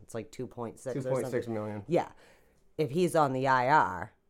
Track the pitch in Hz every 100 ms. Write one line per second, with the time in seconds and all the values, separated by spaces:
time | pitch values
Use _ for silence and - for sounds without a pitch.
0 | - 117 107 - 127 - 117 - - 131
1 | 127 131 123 120 113 113 107 104 101 165
2 | - - - - _ _ _ - 147 143
3 | 180 165 147 131 135 131 127 151 104 92
4 | 87 _ _